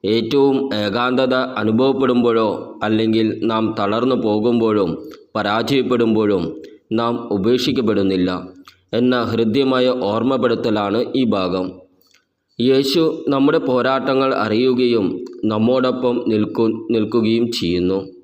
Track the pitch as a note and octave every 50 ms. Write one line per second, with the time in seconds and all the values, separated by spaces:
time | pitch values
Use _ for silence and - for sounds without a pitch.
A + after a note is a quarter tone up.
0 | - G2+ G#2+ A#2 A2+ A2+ C#3+ C#3 C#3 C#3 C3+ C3+ - - G2+ G#2 G#2 G#2 G2 A#2+
1 | A#2+ B2+ B2+ B2+ C3 B2+ C3 B2+ B2+ B2+ - G#2 G#2+ A2 A2 A2+ B2+ C3+ C3 C3
2 | C3+ B2 B2 B2 A#2 A#2+ A2+ A2+ A2 G#2+ F#2 - - - - - - G#2+ A2 G#2+
3 | A2+ A2 A2 A2+ A2 G#2+ G#2 - - A2+ A2+ A2 A2 G#2+ A2 A#2 G#2 G2+ G#2 A#2
4 | A#2 C3 B2+ A2+ - A2 G#2 G#2+ G#2+ A#2+ A#2+ A#2 A2+ A2 G#2 G#2 G2 E2+ D#2+ -
5 | - - - - - _ _ A2 G#2 G2+ G#2 A2+ A2+ A2+ C#3 C3+ B2+ C3 B2 A#2
6 | A#2 A2+ G#2+ G#2+ G#2+ G#2 G2+ F#2 E2+ E2 - - - - - - _ _ A2+ A2+
7 | A#2 A#2 A#2+ A#2+ - - G2+ G2+ F#2 A2+ B2 B2 B2 - A#2+ C3 A#2 G#2 G#2+ G2
8 | G2 F#2+ F#2+ F#2 F2+ F2+ F2+ F2+ - - - - - - - _ _ _ - A2+
9 | B2 B2 B2+ B2 A#2 G#2 A2+ A2+ A#2 A2 A2 C#3 C#3 C3 C3 B2+ B2+ B2+ B2 B2+
10 | - G2+ G#2 A2+ A#2 C3 C3+ B2+ A2+ A#2+ A#2 A2+ A#2 A#2+ G#2+ G#2+ G2+ G2+ G2+ A#2
11 | B2 - - C#3 C3 A2+ G#2 G2 F#2 F2+ F2+ F#2 F#2 F2+ F2 - - _ _ _
12 | _ _ _ _ _ _ _ _ _ _ _ - A#2 B2+ C3+ C3+ C#3 C3+ - F3
13 | D#3+ D#3+ - - - - C#3+ C#3 C#3 C#3+ D3+ E3 C3+ C#3 B2+ B2 A#2+ C3 C3+ C3+
14 | A#2 - C3+ C3 C3+ C3 C3 - G#2 A2 G#2+ A2 B2+ C3 B2+ A#2+ B2+ A#2+ A#2+ A2+
15 | G2+ F2 - - - - - - - G#2+ G#2+ G#2+ A2 A#2 B2+ C3 B2+ B2+ A#2+ B2+
16 | B2+ B2 A#2+ A#2+ - A2+ A2 G#2+ G#2 - - - A2+ A2+ A2+ - - - A#2 A2+
17 | G#2+ G#2+ - A#2 A2 A2 A2+ A#2 A#2+ A#2 A#2 - - E2+ F2 F2+ F2+ F2+ F#2+ G2
18 | F#2+ F#2+ - -